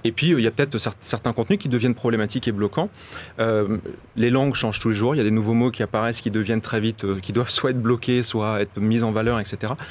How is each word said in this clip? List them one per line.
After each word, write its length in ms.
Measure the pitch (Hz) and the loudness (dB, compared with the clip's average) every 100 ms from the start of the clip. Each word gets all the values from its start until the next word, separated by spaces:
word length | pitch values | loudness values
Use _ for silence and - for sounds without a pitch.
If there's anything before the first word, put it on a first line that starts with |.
| 117 | -4
et 80 | |
puis, 180 | 113 156 | 0 2
euh, 80 | 156 | 4
il 40 | |
y 40 | 113 | 4
a 40 | |
peut-être 260 | 110 143 117 | 2 0 -2
cer-, 160 | 110 - | -4 -6
certains 320 | - 113 123 | -6 -4 -2
contenus 260 | 117 113 202 | 0 0 0
qui 80 | 143 | 0
deviennent 280 | 123 123 117 | 2 2 2
problématiques 520 | 120 113 107 127 117 | 0 2 0 -2 -2
et 60 | |
bloquants. 360 | 104 104 - 190 - - - - - | 0 0 0 -2 -4 -18 -16 -10 -2
Euh, 380 | 113 107 101 104 - - - - | 0 2 2 -2 -4 -12 -10 0
les 140 | 117 | 2
langues 260 | 131 139 123 | 4 2 0
changent 240 | 117 104 | -2 -2
tous 100 | 117 | 0
les 60 | 104 | 0
jours. 200 | 117 151 | 2 2
Il 20 | |
y 40 | |
a 40 | 107 | 2
des 60 | |
nouveaux 220 | 110 107 | 2 2
mots 180 | 117 123 | 2 2
qui 120 | 113 | 0
apparaissent, 380 | 107 110 113 117 | -2 0 -2 -2
qui 100 | 117 | -2
deviennent 300 | 104 101 110 | -2 0 -2
très 180 | - 113 | -2 -2
vite, 240 | 110 110 | -2 -2
euh, 160 | 98 98 | -4 -4
qui 140 | 92 | -2
doivent 160 | 110 120 | -2 0
soit 220 | - 135 | 0 0
être 100 | 127 | 0
bloqués, 420 | 117 120 - 123 | 0 0 2 0
soit 380 | 117 113 104 107 | 0 -2 0 0
être 180 | 101 - | -2 0
mis 240 | 107 117 | 2 2
en 80 | 113 | 2
valeur, 300 | 107 113 117 | 0 0 0
et 40 | 101 | -2
cetera. 300 | 101 107 139 - | -6 -6 -6 -10